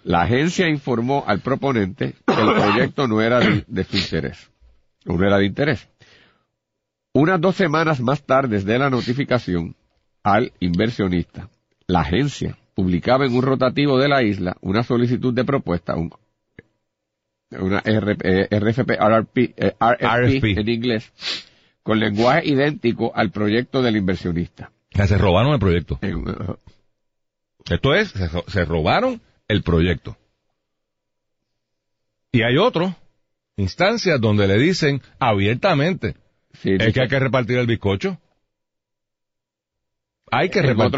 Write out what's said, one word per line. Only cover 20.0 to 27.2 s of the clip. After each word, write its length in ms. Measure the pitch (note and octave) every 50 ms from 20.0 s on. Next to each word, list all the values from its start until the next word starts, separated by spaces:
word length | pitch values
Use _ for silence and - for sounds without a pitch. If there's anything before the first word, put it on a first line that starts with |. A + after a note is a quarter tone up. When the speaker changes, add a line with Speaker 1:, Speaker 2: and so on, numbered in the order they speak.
| -
Speaker 2:
R 300 | A2 A#2 A#2+ B2 B2 C3+
F 40 | C3+ D3 G#2+ G2
P. 60 | G#2
Speaker 1:
en 80 | G#2 A2
inglés, 440 | A#2+ A2+ A#2 B2+ A2+ G#2+ - - _ _ - - - - - - _ _ _ _ _ _
con 160 | _ - A2 A2
lenguaje 500 | A2 A2 G2+ G#2 A#2 B2 C#3 E3+ - D#3
idéntico 640 | C#3+ C3 C#3+ D3+ D3+ - - A#2 G#2+ - A2+ - -
al 180 | A2+ A2+ G2
proyecto 500 | - G#2 G#2 G#2 G#2 A#2 B2 - - C3+
del 140 | B2+ A#2+ G#2+
inversionista. 720 | G#2+ F#2+ F#2 F#2 F2 - F2+ E2+ E2+ E2+ - - - - - _ _ _ _
Speaker 2:
O 40 | -
sea, 100 | F#2+ G2+ -
se 100 | G#2 F#2+
robaron 340 | G#2 G2 F2 F#2+ A#2+ D3
el 60 | D3+ A#2+
proyecto. 400 | F#2+ F#2+ E2+ F2 D2 - - -
Speaker 1:
En, 140 | - G2 F2+ F2 - -
uh, 280 | - - - - - - _ - - _ _ _ _ _ _ _ _ _